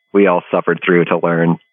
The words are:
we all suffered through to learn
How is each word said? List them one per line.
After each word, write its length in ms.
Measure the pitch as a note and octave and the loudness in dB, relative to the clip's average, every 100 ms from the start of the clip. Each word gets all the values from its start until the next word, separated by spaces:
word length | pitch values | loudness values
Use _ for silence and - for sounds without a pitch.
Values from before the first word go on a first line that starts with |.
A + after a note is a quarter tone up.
| _ | _
we 140 | G2+ F#2+ | 0 2
all 160 | F2 - | 0 -2
suffered 300 | F2+ - E2+ | -4 -2 -4
through 200 | - F2 E2 | 0 0 0
to 120 | F2 | -2
learn 340 | F2 E2 E2+ E2+ _ | -2 0 0 -2 _